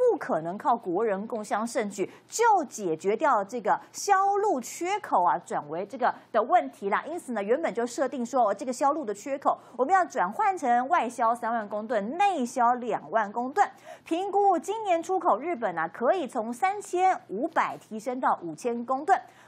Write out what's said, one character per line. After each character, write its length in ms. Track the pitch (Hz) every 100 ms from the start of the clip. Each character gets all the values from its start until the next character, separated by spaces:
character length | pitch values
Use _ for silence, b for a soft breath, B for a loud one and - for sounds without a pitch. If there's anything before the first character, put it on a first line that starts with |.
| 494 359
可 220 | - 208
能 140 | 165 202
靠 180 | 285 233
国 260 | 190 175
人 220 | 226 196 220
共 180 | 226
襄 220 | 208 214 233
盛 240 | 277 208
举 180 | 202 - B -
就 340 | - 466 392 294
解 300 | - 190 156
决 220 | 196 220
掉 260 | 311 226
这 160 | 202 247
个 200 | 202 165 B
销 460 | - - 381 392 403
路 240 | 415 285
缺 380 | 233 - 349 403
口 240 | - 233
啊， 120 | 175 165
转 280 | - 185 147
为 160 | 160
这 140 | 202 262
个 160 | 226 B B
的 120 | 208
问 260 | 233 349 277
题 200 | - 196
啦。 140 | 202 269
因 120 | 339
此 120 | -
呢， 100 | 220
原 180 | 202 269
本 140 | 311
就 140 | 202 240
设 200 | - 262
定 160 | 269
说， 260 | 233 269 214
哦， 40 |
这 100 | 202
个 80 | 254
销 200 | 247 285
路 100 | 302
的 80 | 226
缺 240 | 202 285 269
口， 180 | 277 - B 240
我 80 |
们 80 | 262
要 140 | 381 339
转 260 | 254 190
换 240 | 226 415 370
成 320 | 262 240 262
外 220 | 339 233
销 240 | - 226
三 180 | 240 226
万 160 | 233 208
公 200 | 208 220
吨， 280 | 233 202 330
内 280 | 403 339 240
销 300 | 254 233 247
两 340 | 240 170 -
万 220 | 208 202
公 200 | 233 247
吨。 160 | 302 381 B B B
评 280 | - 339 392
估 280 | 381 403 339
今 240 | - 440
年 180 | 415 339
出 180 | 330 381
口 200 | 339 208
日 160 | 320 285
本 200 | 214 170
啊， 120 | 165
可 260 | - 240
以 140 | 370 269
从 260 | 254 220
三 260 | 240 381 415
千 400 | - 349 370 339 -
五 180 | 190 320
百 300 | - 180 147
提 220 | - 214
升 200 | 220 254
到 180 | 269 202
五 120 | 170 151
千 300 | 240 240 240
公 200 | 262 302
吨。 140 | 349 B B